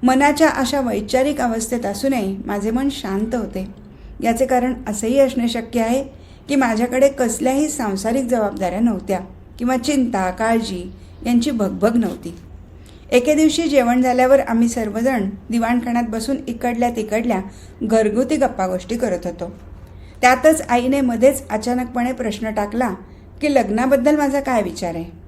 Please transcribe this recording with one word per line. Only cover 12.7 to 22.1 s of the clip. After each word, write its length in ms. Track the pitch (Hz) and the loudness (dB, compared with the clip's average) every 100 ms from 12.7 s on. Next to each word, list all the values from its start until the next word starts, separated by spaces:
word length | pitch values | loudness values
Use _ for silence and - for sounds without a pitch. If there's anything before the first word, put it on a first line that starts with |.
| - - - - | -20 -20 -20 0
एके 240 | 247 247 | 2 4
दिवशी 280 | 302 311 311 | 4 4 2
जेवण 400 | 330 277 240 247 | 2 2 4 2
झाल्यावर 380 | 254 247 254 269 | 2 4 6 4
आम्ही 280 | - 226 233 | 4 2 2
सर्वजण 600 | 233 220 208 240 254 196 202 - | 0 -4 -2 0 0 -2 -6 -4
दिवाणखाण्यात 540 | 233 226 247 240 233 240 | -2 0 0 0 -2 -2
बसून 280 | 220 220 269 - | -4 -4 -4 -4
इकडल्या 420 | 233 247 233 240 | -4 -4 0 -2
तिकडल्या 500 | 240 214 214 233 190 196 - - - | -2 -2 -2 0 -2 -4 -14 -20 -8
घरगुती 540 | 220 220 220 202 254 311 | 0 2 2 2 0 2
गप्पागोष्टी 600 | 269 - 190 180 - 233 | 0 0 -4 -4 -4 -4
करत 220 | 233 180 | -2 -2
होतो. 300 | 175 170 180 - - - - - - - | -6 -8 -10 -12 -18 -20 -20 -20 -20 0
त्यातच 400 | 247 254 311 320 - | 4 6 6 4 2
आईने 320 | 240 247 277 | 0 2 0
मध्येच 480 | 262 233 262 285 - | 0 4 4 4 -4
अचानकपणे 640 | 214 214 247 247 247 240 | -6 -2 -4 -4 -2 -2